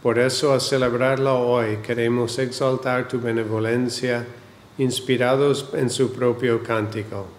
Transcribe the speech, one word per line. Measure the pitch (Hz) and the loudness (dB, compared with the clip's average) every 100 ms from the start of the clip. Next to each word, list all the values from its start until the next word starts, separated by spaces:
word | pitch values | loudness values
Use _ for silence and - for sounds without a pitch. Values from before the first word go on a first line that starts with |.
Por | 123 113 | 2 2
eso, | 127 127 151 | 2 2 2
al | 131 | 2
celebrarla | 131 139 127 117 131 135 135 | 2 0 0 2 0 2 2
hoy, | 131 123 123 113 107 | 2 2 2 0 -4
queremos | 107 120 117 120 117 127 | -4 -2 0 0 0 -2
exaltar | 131 123 135 127 131 127 127 | -4 0 0 0 0 -2 -2
tu | 127 | -4
benevolencia, | 117 113 110 110 110 120 123 120 127 120 117 - - - - - | -2 -2 -2 -2 0 0 0 -2 -2 -2 -4 -14 -20 -20 -20 -2
inspirados | 131 120 - 123 123 135 143 135 - | -2 -2 0 2 4 4 4 2 -2
en | - 127 | -2 -2
su | 120 127 | 2 -2
propio | 113 123 120 127 113 | 2 0 0 0 0
cántico. | 113 113 104 107 104 101 92 | 0 -2 -2 -6 -8 -10 -12